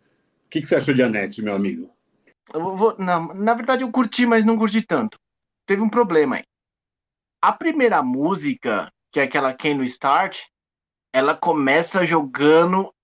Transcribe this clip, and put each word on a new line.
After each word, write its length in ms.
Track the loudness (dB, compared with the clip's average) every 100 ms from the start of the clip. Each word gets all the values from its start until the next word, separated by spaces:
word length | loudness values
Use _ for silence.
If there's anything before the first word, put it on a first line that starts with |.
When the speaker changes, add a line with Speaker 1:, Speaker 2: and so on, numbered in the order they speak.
| _ _ _ _
Speaker 1:
O 60 | _
que, 100 | -8
que 60 | 0
você 100 | 0
achou 160 | 2
de 100 | 2
Annette, 380 | 2 0 -6 -6
meu 140 | -6
amigo? 360 | -2 -4 -6 -12 _ _ _ _ _ _
Speaker 2:
Eu 240 | -8 -6 0
vou, 180 | 0 0
não, 340 | -2 -2 -4
na 220 | -4 -2
verdade, 280 | 0 0 -2
eu 80 | 0
curti, 360 | -2 -2 0 2
mas 180 | 4
não 140 | 4 2
curti 240 | 0 0
tanto. 340 | -2 -2 -2 -8 _ _ _ _
Teve 160 | -4 -2
um 80 | 0
problema 480 | 0 2 2 2 -2
aí. 80 | -10 _ _ _ _ _ _ _ _ _
A 100 | -2
primeira 520 | 0 -2 2 2 2
música, 880 | 0 -2 -2 -2 -4 -4 -4 -4 -6 _ _
que 100 | -2
é 20 |
aquela 320 | -2 0 -2
Can 240 | -2 -4 -2
We 80 | -4
Start, 560 | -4 0 0 0 -6 -18 _ _ _ _ _ _
ela 200 | 0 0
começa 720 | 0 -2 0 2 0 0 -2
jogando 880 | 0 0 -2 0 4 6 4 0 -2 -6